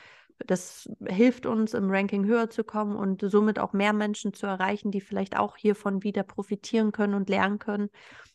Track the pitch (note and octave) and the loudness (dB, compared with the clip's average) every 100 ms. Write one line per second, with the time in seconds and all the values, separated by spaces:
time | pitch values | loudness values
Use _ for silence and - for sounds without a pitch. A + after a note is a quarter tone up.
0 | - - _ - - F#3 - - - - | -20 -20 _ -12 -2 -2 -2 -16 -16 -12
1 | - F#3 B3 A#3+ - A3+ G#3+ A#3+ G3 F#3+ | -4 4 4 4 -2 0 0 0 0 0
2 | G3 G3+ G3 A#3 A3+ - A3 G#3+ G#3 G3+ | 0 0 2 2 0 -4 -4 -4 -4 -2
3 | G3 F#3 G3+ G#3 G#3+ G#3 G3 G3 G3+ G#3 | -2 -2 2 4 4 2 0 2 2 2
4 | G#3 G#3 G3+ - G3+ F#3+ F#3+ G#3 G#3 G3 | 0 -2 -6 -4 -4 -2 -2 -2 -2 -4
5 | - G3 G3 - G#3 - G#3 G3+ G3+ G3 | -4 -4 -2 -2 -2 0 0 2 -2 -2
6 | G#3 G3 G3 - G3 G3+ - A3+ G#3+ G#3 | -2 -2 -4 -8 -6 -8 0 2 2 2
7 | G3+ G3+ F#3+ G3 F#3+ G#3 - G#3 G#3 - | 0 0 0 2 2 0 -4 -4 -4 -8
8 | - - - | -20 -20 -20